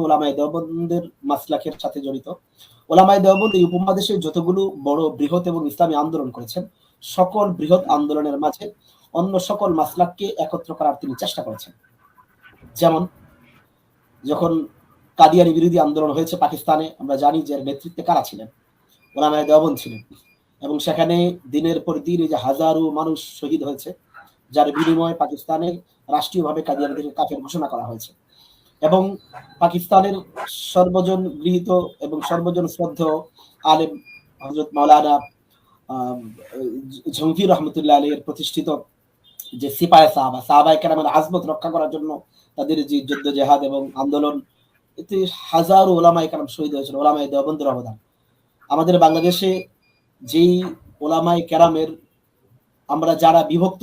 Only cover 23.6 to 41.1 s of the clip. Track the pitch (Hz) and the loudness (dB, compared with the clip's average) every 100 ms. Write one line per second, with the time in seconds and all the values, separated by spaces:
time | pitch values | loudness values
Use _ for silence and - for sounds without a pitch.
23.6 | 139 135 214 - _ - - _ _ 143 | -4 -10 -12 -16 _ -20 -20 _ _ 0
24.6 | 151 143 160 165 165 165 147 147 - 160 | 2 2 2 2 0 -2 -4 -6 -6 -4
25.6 | 175 175 - _ - 151 - 180 151 160 | -4 -8 -12 _ -4 -4 -2 -2 -2 -2
26.6 | 156 269 143 147 147 - 147 139 135 175 | -4 -4 -4 -6 -8 -6 -6 -6 -8 -6
27.6 | 143 123 113 113 - _ _ _ _ _ | -6 -6 -10 -12 -16 _ _ _ _ _
28.6 | _ _ 156 185 190 196 _ - - - | _ _ 2 2 2 -6 _ -20 -20 -2
29.6 | 170 175 - 190 202 190 - - - - | 0 0 2 4 4 -2 -10 -14 -14 -12
30.6 | - 185 180 185 180 190 185 147 165 180 | -2 2 2 2 0 -2 -4 -4 -2 -2
31.6 | 180 180 170 - 143 151 - 170 170 175 | 0 0 -2 -8 -10 -8 -4 -4 -2 -2
32.6 | 170 - 160 151 160 156 156 _ _ _ | -4 -4 -6 -2 -2 -2 -6 _ _ _
33.6 | 156 156 156 147 - - _ _ 135 151 | 2 2 2 -6 -20 -20 _ _ -10 -8
34.6 | 151 147 147 151 151 143 - _ _ _ | -4 2 6 6 6 0 -2 _ _ _
35.6 | _ _ - 131 127 123 113 110 - 123 | _ _ -12 -8 -8 -10 -14 -20 -16 -10
36.6 | 127 131 135 139 160 143 156 165 196 139 | -8 -8 -12 -14 -10 -4 -2 2 2 2
37.6 | 151 160 151 143 147 143 - 135 - - | 0 -2 2 2 2 -4 -8 -10 -8 -6
38.6 | 131 - - _ _ _ _ - - 127 | -4 -6 -8 _ _ _ _ -20 -18 -8
39.6 | 139 - 175 170 156 147 131 127 - 147 | -8 -4 6 8 8 4 -2 -2 2 6
40.6 | 156 156 170 156 151 | 6 4 2 0 2